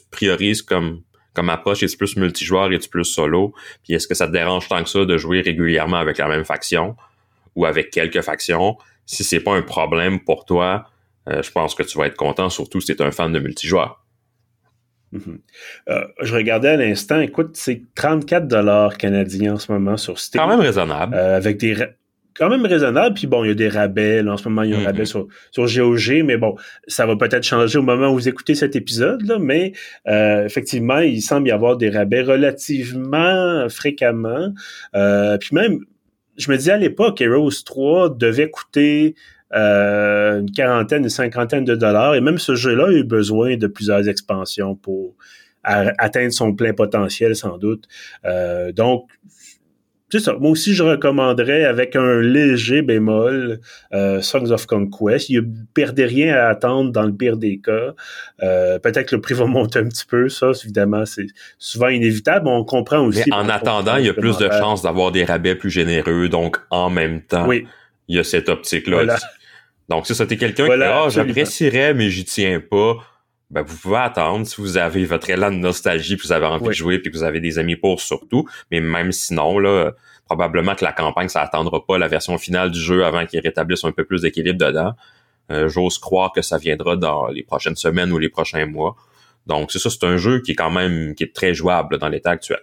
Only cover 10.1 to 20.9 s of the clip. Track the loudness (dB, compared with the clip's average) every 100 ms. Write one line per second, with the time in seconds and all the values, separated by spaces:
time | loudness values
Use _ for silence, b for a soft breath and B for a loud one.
10.1 | -2 -2 -2 0 0 0 -2 b b b
11.1 | _ -6 -4 -4 -4 -4 -4 -6 -2 -4
12.1 | -2 -2 0 -2 -4 -6 -6 -4 -2 -2
13.1 | -2 -2 -2 -4 -8 -2 0 0 -6 _
14.1 | _ _ _ _ _ _ _ _ _ _
15.1 | -14 -14 -16 _ B B B -6 -4 -6
16.1 | -8 -4 0 0 2 4 4 2 -2 0
17.1 | 0 0 -2 -4 -4 -6 -6 -8 -4 0
18.1 | 0 0 -2 2 2 4 4 2 0 -2
19.1 | 0 -2 -2 -2 -2 -4 -2 -2 -2 -6
20.1 | -10 -6 -2 2 4 4 2 -2